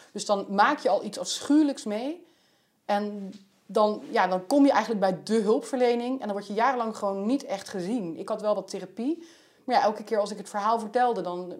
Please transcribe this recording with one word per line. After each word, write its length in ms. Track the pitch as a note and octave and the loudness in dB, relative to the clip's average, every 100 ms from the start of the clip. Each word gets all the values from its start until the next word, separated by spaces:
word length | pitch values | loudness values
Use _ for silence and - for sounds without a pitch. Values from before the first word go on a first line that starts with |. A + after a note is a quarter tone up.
| - | -14
Dus 120 | G#3 | -10
dan 220 | - G3+ G3 | -2 -2 0
maak 280 | G3+ A3+ D4 | 2 4 4
je 100 | - | 2
al 160 | F#3+ | 2
iets 140 | G#3+ - | 0 -6
afschuwelijks 680 | F#3 - - C#4+ D4+ C#4 | -6 -6 4 4 4 0
mee 420 | - G#3 B3+ F4 - _ _ _ _ _ | -4 -4 -4 -8 -14 _ _ _ _ _
en 480 | - G#3 G#3 G#3 G3 - - _ - | -2 -2 -2 -6 -12 -14 -20 _ -4
dan, 360 | G3 G#3+ G#3 - | 2 2 2 -2
ja, 160 | A3 F#3 | 2 2
dan 200 | F#3 F3+ | 2 2
kom 180 | C#4+ | 6
je 60 | C#4 | 6
eigenlijk 280 | A#3 G#3+ A3 | 6 2 2
bij 180 | F#3+ F3 | 2 0
de 160 | D3 A3+ | 0 2
hulpverlening 720 | G#3 B3 - C4 B3 A#3+ A#3+ C4 | 4 2 0 0 2 2 -2 -4
en 40 | G#3 | -4
dan 60 | G3+ | -6
word 100 | G3+ | -4
je 80 | |
jarenlang 420 | G#3 A#3+ B3+ A3+ A3 | 0 0 0 -2 -2
gewoon 300 | G#3 G3 G3+ | -4 -2 0
niet 180 | C#4 | -2
echt 240 | - G3 - | -2 -8 -6
gezien. 480 | G3+ F3 B3 F3 D#3 | -8 -4 -4 -4 -8
Ik 100 | C#3+ | -6
had 120 | G#3 | -4
wel 140 | G#3 | 0
wat 140 | G#3 F#3+ | -2 -4
therapie, 580 | G3 F#3 - B3 E4 - - _ _ | -10 -10 -6 -4 -4 -8 -20 _ _
maar 120 | - A#3 | 0 2
ja, 60 | |
elke 220 | G3+ G#3+ | 2 0
keer 140 | A3 A3 | -2 -2
als 120 | G3+ | -2
ik 80 | G3 | -6
het 100 | F#3 | -8
verhaal 320 | G#3 G3+ A#3 | -4 0 0
vertelde, 400 | G#3+ A#3+ B3 G#3 | 0 0 2 0
dan 340 | F3+ F3 F3+ F3 | -4 -6 -10 -10